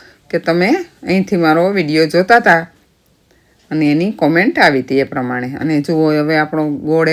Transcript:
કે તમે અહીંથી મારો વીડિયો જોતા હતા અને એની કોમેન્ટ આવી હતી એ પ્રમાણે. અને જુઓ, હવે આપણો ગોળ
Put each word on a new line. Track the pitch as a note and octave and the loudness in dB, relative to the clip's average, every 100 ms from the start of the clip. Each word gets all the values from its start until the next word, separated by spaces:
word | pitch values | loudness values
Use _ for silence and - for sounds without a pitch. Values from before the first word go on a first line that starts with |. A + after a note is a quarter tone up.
| - _ - | -20 _ -8
કે | E3+ F3 | -6 -2
તમે | E3+ F#3+ F4+ F4 _ - | 0 0 0 -4 _ -4
અહીંથી | F#3+ F3 F#3 | -2 0 0
મારો | D#3+ D#3+ F#3 G3+ | 2 2 2 0
વીડિયો | D3+ D#3 D#3+ | -2 0 0
જોતા | E3+ F#3 A#3 | 0 4 4
હતા | G#3+ E3 E3+ _ _ _ _ _ _ _ _ _ - | 4 0 0 _ _ _ _ _ _ _ _ _ -8
અને | D#3 D3 | -2 0
એની | D3 F#3+ G#3+ | 0 -2 0
કોમેન્ટ | D3 E3 A3 F4 | 0 2 0 2
આવી | F3+ C3+ | 2 2
હતી | B2+ C3+ | -2 -2
એ | C3+ | -2
પ્રમાણે. | C3+ B2 B2 B2+ C#3 | -4 -6 -6 -8 -6
અને | D#3 D3+ C#3+ | -2 -2 -2
જુઓ, | D#3+ D#3 | 0 0
હવે | D3+ D3+ D#3 | 0 0 0
આપણો | D3+ D#3 D3+ C#3+ D3+ | 0 -2 -4 -4 -2
ગોળ | D#3+ D#3+ | 0 2